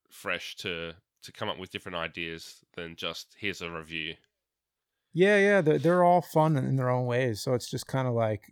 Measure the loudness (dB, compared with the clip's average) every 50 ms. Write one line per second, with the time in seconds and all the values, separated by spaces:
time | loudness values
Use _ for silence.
0 | _ _ -20 -12 -8 -6 -6 -6 -6 -10 -12 -10 -8 -8 -6 -6 -8 -10 -12 -14
1 | _ _ _ _ -20 -18 -12 -8 -8 -6 -6 -8 -10 -10 -12 -12 -10 -8 -8 -6
2 | -6 -6 -8 -8 -8 -8 -8 -10 -14 -16 -20 -20 _ _ -14 -12 -12 -12 -12 -10
3 | -8 -8 -8 -10 -12 _ _ -8 -6 -6 -6 -6 -8 -10 -10 -10 -10 -8 -8 -8
4 | -6 -8 -10 -12 _ _ _ _ _ _ _ _ _ _ _ _ _ _ _ _
5 | _ _ 0 2 4 4 4 4 4 4 4 4 4 4 2 4 4 4 4 6
6 | 6 6 6 4 2 2 2 2 4 4 4 2 2 0 0 0 2 2 0 0
7 | 0 0 0 2 2 0 0 -2 -2 0 -2 -2 -2 -4 -8 -8 -6 -4 -2 0
8 | 0 0 2 2 2 2 0 -2 -6 -14